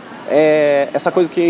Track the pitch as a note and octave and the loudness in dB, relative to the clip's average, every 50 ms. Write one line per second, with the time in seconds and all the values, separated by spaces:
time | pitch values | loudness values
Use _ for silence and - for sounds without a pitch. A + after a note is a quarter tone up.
0 | - - - - - - C3 D3 D#3 D3+ D3+ D#3 D3 D3 C#3+ C#3 C#3 - - C#3 | -20 -20 -20 -16 -6 0 2 2 4 4 2 2 2 2 2 0 -2 -2 -4 -4
1 | - F3 - F#3 F3 D#3+ - F3 E3+ | -4 0 0 0 -2 0 -2 -2 2